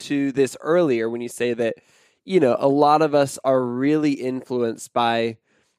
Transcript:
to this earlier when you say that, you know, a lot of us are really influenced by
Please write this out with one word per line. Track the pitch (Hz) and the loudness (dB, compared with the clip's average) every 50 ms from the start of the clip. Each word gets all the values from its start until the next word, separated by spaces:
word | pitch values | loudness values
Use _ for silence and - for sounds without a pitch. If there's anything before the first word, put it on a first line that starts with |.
to | - - 147 143 139 139 | -8 -6 -4 -2 -2 -2
this | 127 135 135 127 - - | 0 0 0 0 -2 -8
earlier | - 151 165 180 175 147 123 117 113 117 | -2 0 2 2 2 2 0 0 -2 -4
when | 117 120 | -6 -8
you | 120 120 | -10 -10
say | - - 120 123 | -6 -4 -4 -2
that, | 117 113 117 113 - - _ _ _ _ _ _ _ _ - | -2 -2 -2 -4 -4 -8 _ _ _ _ _ _ _ _ -6
you | - 190 175 | 0 2 4
know, | 147 123 117 - | 4 4 2 2
a | 131 139 | 2 2
lot | 139 143 147 147 151 151 | 4 4 4 4 4 4
of | 160 151 143 | 2 2 2
us | 147 143 135 - - - | 2 0 0 -4 -6 -2
are | 131 135 127 | 0 0 0
really | 127 120 120 123 135 143 151 156 151 151 | 0 -2 -4 -2 0 0 0 2 0 0
influenced | 139 - 120 127 131 131 127 - 127 123 120 113 110 95 - - | -2 -2 -4 -6 -6 -6 -8 -6 -4 -2 -2 -4 -4 -8 -10 -6
by | - 123 120 117 117 117 117 117 113 _ _ _ _ _ _ _ _ | -2 0 0 0 0 0 -2 -4 -6 _ _ _ _ _ _ _ _